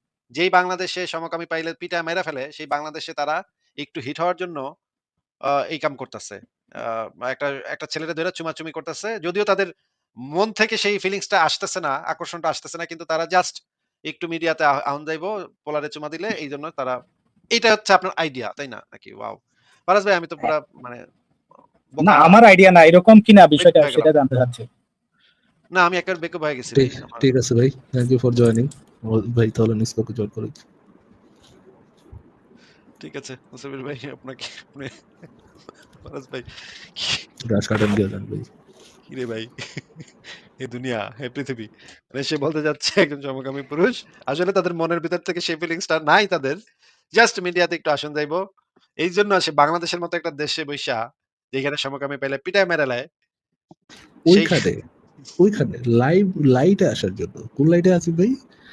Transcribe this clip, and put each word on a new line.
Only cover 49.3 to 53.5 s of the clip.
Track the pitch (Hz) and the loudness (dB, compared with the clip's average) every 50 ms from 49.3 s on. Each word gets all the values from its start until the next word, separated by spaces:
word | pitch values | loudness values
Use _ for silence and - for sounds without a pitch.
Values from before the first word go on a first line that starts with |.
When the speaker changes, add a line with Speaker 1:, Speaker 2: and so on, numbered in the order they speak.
| 202 180 | 2 0
Speaker 1:
সে | - 160 | 0 0
বাংলাদেশের | 151 147 143 147 165 175 170 165 - 175 | 2 4 4 4 2 -2 -4 -6 -6 -8
মতো | 175 165 175 170 | -6 -6 -6 -6
একটা | 151 170 | -6 -8
দেশে | 147 139 151 139 - - 156 | -8 -6 -6 -6 -6 -8 -8
বইসা | 143 147 135 - 147 127 110 113 123 - _ _ _ _ _ _ _ | -8 -8 -8 -6 -6 -4 -4 -6 -8 -10 _ _ _ _ _ _ _
যেখানে | - 135 135 143 147 147 | -8 -6 -4 -4 -6 -6
সমকামী | - 139 139 135 139 139 143 127 | -8 -8 -8 -8 -8 -10 -8 -8
পাইলে | 139 135 135 135 | -6 -6 -6 -6
পিটায় | - 185 180 202 190 | -8 -4 0 0 0
মেরে | 170 170 156 147 | 0 0 -2 -2
লেয়। | 131 120 120 135 170 _ _ _ _ _ _ _ _ | -2 -4 -6 -8 -12 _ _ _ _ _ _ _ _